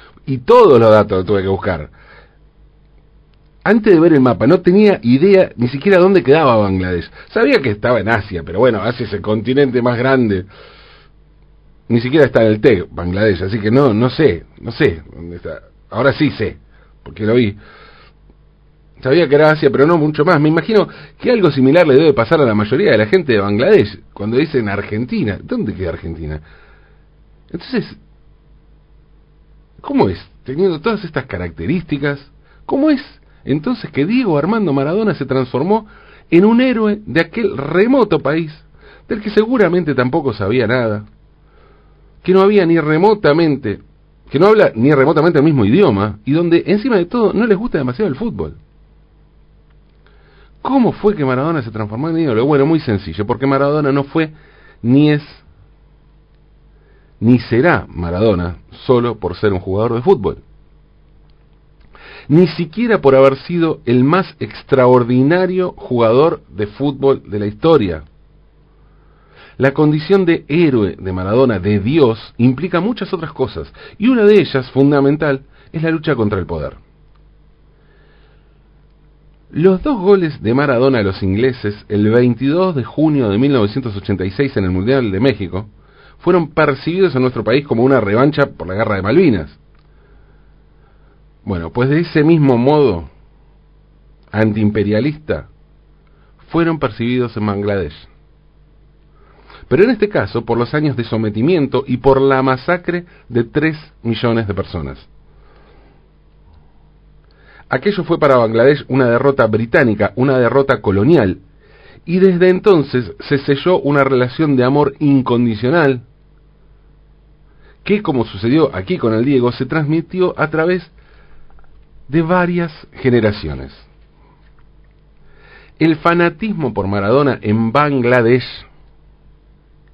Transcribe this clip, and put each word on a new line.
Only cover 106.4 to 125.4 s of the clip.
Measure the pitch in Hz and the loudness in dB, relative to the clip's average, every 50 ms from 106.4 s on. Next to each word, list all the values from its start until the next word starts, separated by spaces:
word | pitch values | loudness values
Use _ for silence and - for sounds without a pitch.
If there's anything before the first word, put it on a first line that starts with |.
| _ _ - - _ _ _ _ _ _ _ _ _ _ _ _ _ _ _ _ _ - - - - - | _ _ -20 -20 _ _ _ _ _ _ _ _ _ _ _ _ _ _ _ _ _ -20 -20 -18 -10 -6
Aquello | 127 127 - 208 202 185 156 | -6 -4 -2 -2 -4 -4 -2
fue | 165 180 - | -2 -2 0
para | 156 139 131 123 | 2 2 2 2
Bangladesh | 117 110 113 113 120 139 147 131 - - | 2 2 2 2 4 4 2 2 -2 -4
una | 117 131 131 120 | -2 0 2 2
derrota | 117 120 123 139 135 135 120 110 | 2 2 2 0 2 2 0 0
británica, | 107 117 117 117 - 165 139 113 104 101 104 95 - 123 | 0 -2 -2 0 0 2 2 2 0 -2 -2 -4 -2 -2
una | 127 143 131 127 | -2 0 0 2
derrota | 120 117 123 139 139 139 127 104 | 0 2 2 2 2 0 0 -2
colonial, | - 104 95 98 104 143 175 147 107 92 85 - - _ _ _ _ _ - - - - - - - | -2 -2 0 2 2 4 4 4 2 2 -2 -6 -10 _ _ _ _ _ -20 -20 -20 -20 -20 -18 -10
y | - 170 185 | -4 0 2
desde | 190 190 180 170 185 185 | 4 4 4 4 2 2
entonces | 180 185 - 214 190 156 135 - - 127 117 90 - - | 2 2 2 2 2 2 2 0 -2 -6 -6 -6 -12 -12
se | - - 147 139 | -6 -4 -4 -2
selló | - - 143 139 - 180 185 - | 0 -2 -2 -2 0 0 0 0
una | - 139 147 143 135 | 0 0 2 2 2
relación | 135 135 123 123 123 - - 160 151 139 123 | 2 2 0 0 -2 -2 -2 -2 0 2 2
de | 123 | 2
amor | 127 139 147 147 143 - - | 2 2 2 0 0 -2 -2
incondicional | 156 143 139 135 123 120 120 117 120 117 110 104 120 123 160 175 156 139 131 123 - _ _ _ _ _ _ _ _ _ _ _ _ _ _ _ _ _ _ _ _ _ _ _ _ _ _ _ _ _ _ _ - - - _ - - | 0 2 2 2 2 0 0 0 0 0 -2 -2 -2 -2 0 2 2 2 0 -2 -6 _ _ _ _ _ _ _ _ _ _ _ _ _ _ _ _ _ _ _ _ _ _ _ _ _ _ _ _ _ _ _ -20 -20 -20 _ -4 -2
que, | 202 208 214 | -2 -2 -2
como | 165 139 123 113 | -2 -2 -2 -2
sucedió | - - 95 101 117 135 160 156 - - | -4 -6 -6 -4 0 0 2 0 0 -2
aquí | 92 95 - 180 - | -4 -6 -6 -6 -4
con | 123 113 110 | -2 -2 0
el | 110 120 | 0 0
Diego, | 143 143 127 120 123 120 | 0 0 0 0 0 -2
se | - 135 | -4 -6
transmitió | 123 156 160 151 139 156 165 160 - - 185 180 175 - - | -6 -4 -4 -2 -2 -2 -4 -4 -6 -4 -4 -2 -2 -2 -4
a | 151 156 | -6 -4
través | 156 156 160 175 185 180 - - _ - - - - - - - - - - - - - - - - - - _ - - - - | -2 -2 -2 -2 -2 -4 -6 -12 _ -20 -20 -20 -20 -20 -20 -20 -20 -20 -20 -20 -20 -20 -20 -20 -20 -20 -20 _ -20 -20 -12 -4
de | 135 165 | -2 -2
varias | 165 160 185 180 175 170 175 175 170 160 - - - - | 0 0 0 0 0 0 -2 -2 -4 -6 -8 -14 -20 -20
generaciones. | - - - 127 120 120 107 104 101 - - 78 71 65 67 69 - - - _ _ _ _ _ _ _ _ _ _ _ _ _ _ - - _ _ _ _ _ _ _ _ _ _ _ - - - - | -12 -4 0 0 2 2 2 0 -2 -2 -8 -10 -10 -10 -12 -16 -18 -20 -20 _ _ _ _ _ _ _ _ _ _ _ _ _ _ -20 -20 _ _ _ _ _ _ _ _ _ _ _ -20 -20 -20 -20